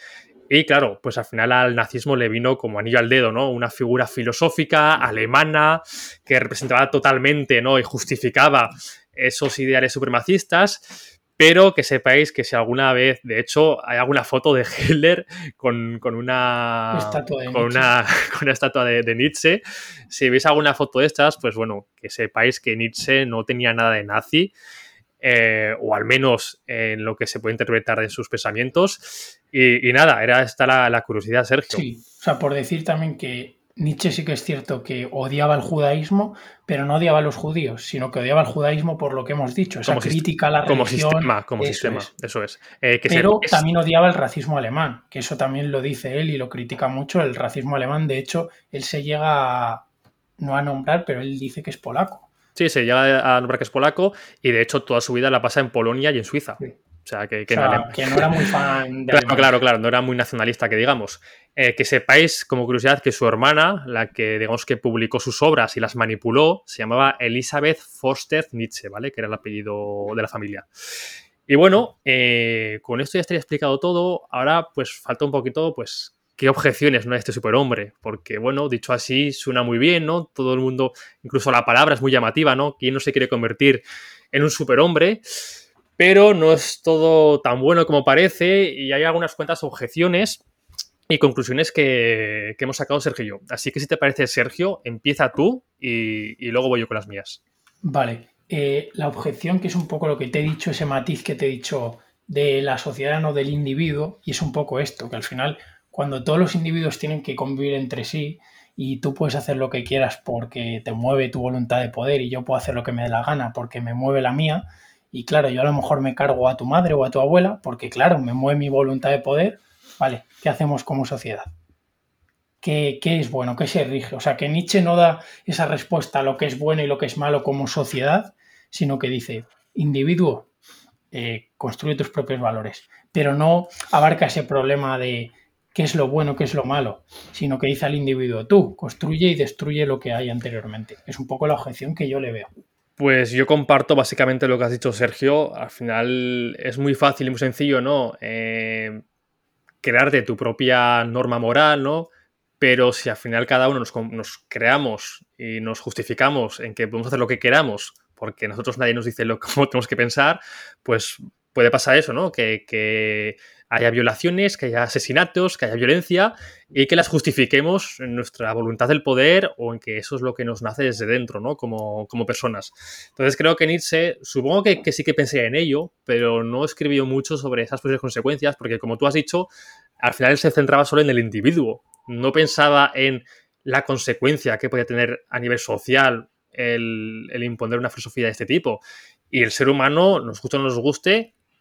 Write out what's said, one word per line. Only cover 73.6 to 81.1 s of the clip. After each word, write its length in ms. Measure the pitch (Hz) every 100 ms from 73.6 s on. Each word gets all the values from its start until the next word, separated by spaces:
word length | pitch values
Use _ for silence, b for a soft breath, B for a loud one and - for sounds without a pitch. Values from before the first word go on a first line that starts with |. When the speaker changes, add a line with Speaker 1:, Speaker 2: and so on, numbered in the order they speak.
| 147 139
Speaker 1:
todo. 480 | 175 175 180 175 -
Ahora, 380 | 123 135 165 165 -
pues, 160 | 123
falta 320 | - - 123
un 80 | 143
poquito, 420 | 139 127 135 165
pues, 460 | 165 110 - - _ _ -
qué 120 | 135
objeciones, 580 | 135 139 131 147 127 117
¿no? 80 | 123
a 20 |
este 140 | -
superhombre. 640 | 117 110 120 135 117 101 _
Porque, 360 | 113 107 - 107
bueno, 320 | 120 139 147
dicho 240 | 120 -
así, 380 | 120 - 131 143
suena 320 | 135 - 127
muy 160 | 120 117
bien, 260 | 147 175 156
¿no? 200 | 170 160
Todo 280 | - 131
el 60 | 127
mundo, 340 | 131 127 131 B B